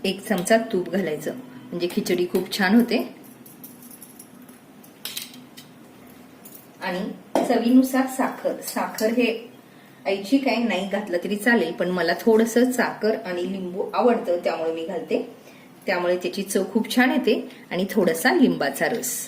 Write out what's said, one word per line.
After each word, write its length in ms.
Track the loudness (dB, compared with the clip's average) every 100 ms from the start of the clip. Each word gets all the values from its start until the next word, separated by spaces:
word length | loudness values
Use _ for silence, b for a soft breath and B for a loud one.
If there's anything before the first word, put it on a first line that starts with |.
एक 160 | -4 -6 -4
चमचा 300 | -4 2 2 2
तूप 180 | -4 -2
घालायचं, 440 | -2 -2 -4 -6
म्हणजे 540 | -10 -14 -18 -12 -6 -2
खिचडी 340 | -2 0 0 2
खूप 260 | 0 -2 0
छान 180 | 4 6
होते. 220 | 6 2 -2 -10 -20 -20 -20 -20 -20 -20 -20 -20 -20 -20 -20 -20 -20 -20 -20 -20 -20 -14 -12 -10 -12 -18 -20 -20 -20 -20 -20 -20 -20 -20 -20 -20 -20 -20 -20 -10
आणि 180 | -6 -4 -4 -8 -2 0 2
चवीनुसार 600 | 2 6 6 6 2 -2 -2
साखर, 420 | -4 -2 -4 -4
साखर 520 | -6 -6 -6 -2 0 2
हे 100 | 0 0 -8 -20 -20 B B B -4
ऐच्छिक 420 | -4 2 2 2
आहे, 160 | 0
नाही 240 | 0 -2 -2
घातलं 300 | -6 -2 -4
तरी 120 | -2 -2
चालेल, 360 | 2 4 2
पण 180 | -2 -2
मला 240 | 0 0 0
थोडंसं 500 | 4 4 4 4 2
साखर 440 | 2 -2 0 -2 -2 -4
आणि 260 | -6 -4
लिंबू 380 | -6 -6 -6 -6
आवडतं, 460 | 0 2 2 0 -2
त्यामुळे 300 | 0 -2 -4
मी 120 | -4 -4
घालते. 360 | -6 -2 -4 -4 -12 B B B -14 -4
त्यामुळे 300 | -2 0 0
त्याची 260 | -2 -6
चव 200 | -2 -2 0
खूप 220 | -2 0 2
छान 160 | 4
येते. 220 | 4 2 0 -2 B B
आणि 140 | -4 -2
थोडासा 440 | 2 2 2 2
लिंबाचा 540 | 6 4 4 -2 0 -2
रस. 240 | -2 -4 -8